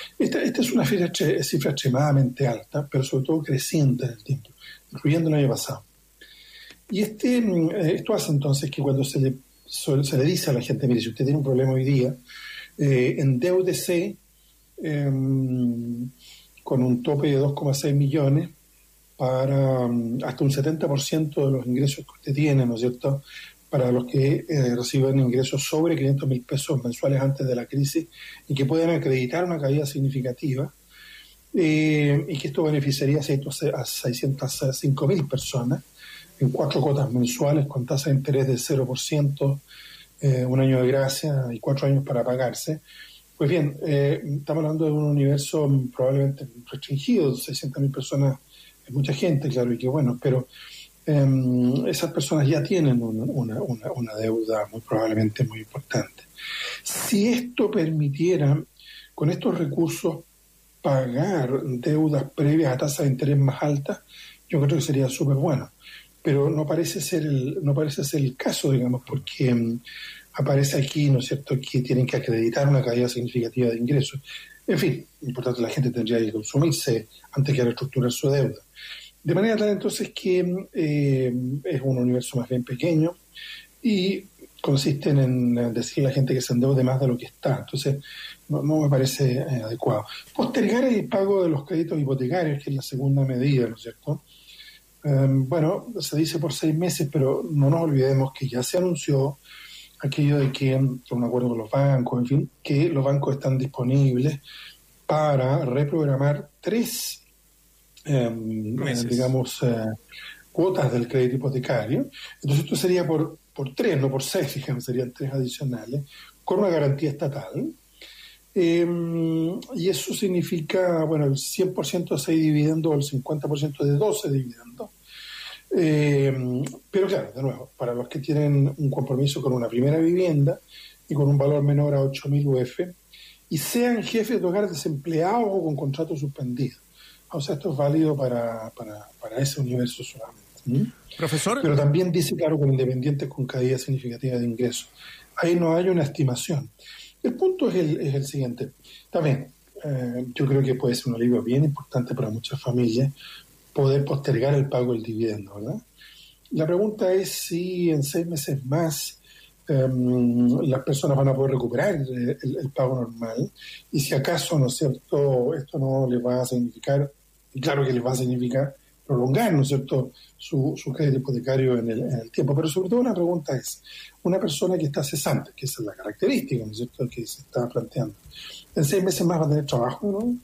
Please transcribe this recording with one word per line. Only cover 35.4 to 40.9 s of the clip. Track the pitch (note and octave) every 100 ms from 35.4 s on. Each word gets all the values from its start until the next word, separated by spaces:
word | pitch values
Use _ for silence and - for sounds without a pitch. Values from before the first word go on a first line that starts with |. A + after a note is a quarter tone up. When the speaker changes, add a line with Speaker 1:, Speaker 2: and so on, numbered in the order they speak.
| - B2+ A#2+ D#3 - - - - - -
Speaker 1:
en | C3+
cuatro | - C#3+ D#3+
cuotas | D3 C#3+ A#2+
mensuales | B2 A#2 - C#3+ D3+ C#3
con | C3+
tasa | B2 C#3 -
de | C3
interés | - C3+ C3
de | A#2+
cero | - C#3 B2
por | B2+
ciento, | - D3+ C#3+ C#3+ C#3 C#3 - - - - - _
eh, | C#3+ B2+ B2+
un | C3
año | C3+ C3
de |
gracia | B2+